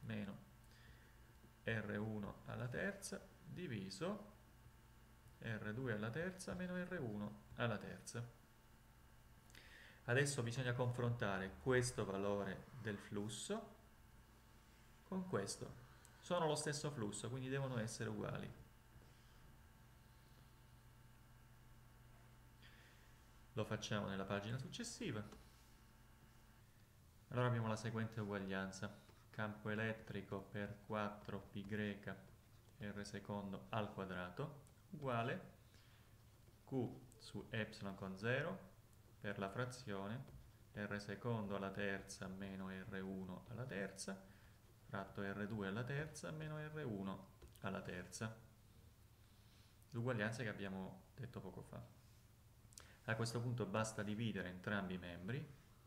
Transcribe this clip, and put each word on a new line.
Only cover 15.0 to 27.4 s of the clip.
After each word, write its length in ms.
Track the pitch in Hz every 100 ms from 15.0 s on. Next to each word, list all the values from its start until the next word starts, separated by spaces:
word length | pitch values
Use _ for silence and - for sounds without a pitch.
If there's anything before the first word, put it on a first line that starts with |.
con 260 | - 95 90
questo. 420 | 107 98 - - - - - - -
Sono 260 | - 175 160
lo 80 |
stesso 360 | 147 156 143 151
flusso, 380 | 143 104 - 113
quindi 220 | 131 127
devono 280 | 135 135 120
essere 300 | 110 - 113
uguali. 420 | 107 101 101 98 - - - - - - - - - - - - - - - - - - - - - - - - - - - - - - - - - - - - - - - - - - - - - - - - - -
Lo 120 | -
facciamo 420 | 107 107 - 107 101
nella 180 | 98
pagina 320 | 95 101 104 127
successiva. 640 | 127 - 226 - 214 107 104 - - - - - - - - - - - - - - - - - - - -
Allora 200 | 123